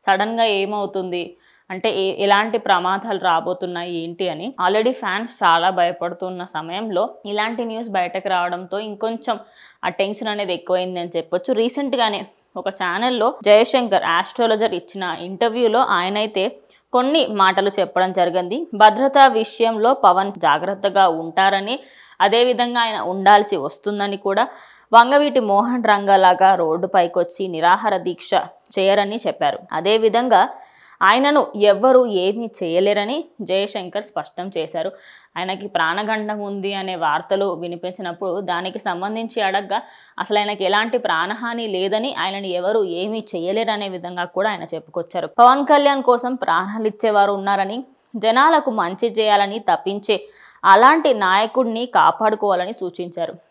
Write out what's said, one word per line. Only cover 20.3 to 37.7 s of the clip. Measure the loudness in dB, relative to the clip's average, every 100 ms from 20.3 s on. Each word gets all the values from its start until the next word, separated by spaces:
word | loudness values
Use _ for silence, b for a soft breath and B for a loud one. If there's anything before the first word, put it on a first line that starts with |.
| -2
జాగ్రత్తగా | 0 0 0 -4 -2 2 2
ఉంటారని, | 2 -4 0 2 2 -4 -8 B B B B
అదేవిధంగా | 2 4 2 2 0 0
ఆయన | -2 -4
ఉండాల్సి | -6 0 6 6 4 -2
వస్తుందని | -4 -6 -8 -4 -4 -4
కూడా, | -2 0 -2 B B B B
వంగవీటి | 6 8 4 4 2
మోహన్ | 2 2 2 0
రంగలాగా | 2 2 4 6 6 6 4
రోడ్డుపైకొచ్చి | 4 0 -2 0 0 0 0 -4 -4 -8
నిరాహార | 0 2 2 0 -2
దీక్ష | -4 -8 -2 -2 -2 -14 _ -2
చేయరని | 2 2 0 -4
చెప్పారు. | -8 -4 -4 -4 -8
అదేవిధంగా | -4 0 2 2 0 4 4 4 B B B B B
ఆయనను | 4 4 4 2 0 2
ఎవ్వరూ | 4 4 6 4 4
ఏమీ | 0 -2 -2 -8 -8
చేయలేరని | -2 0 2 0 -2 -6 -10 _
జయశంకర్ | -4 -2 -2 -6 -8 -10
స్పష్టం | -8 -10 -10 -10 -10 -6
చేశారు. | -6 -6 -8 -8 B B B -10
ఆయనకి | -8 -8 -6
ప్రాణగండం | -2 0 -2 -2 -4 -4 -8
ఉంది | -8 -6 -6
అనే | -6 -6 -4
వార్తలు | -2 -2 -2 -2
వినిపించినప్పుడు | -2 -4 -8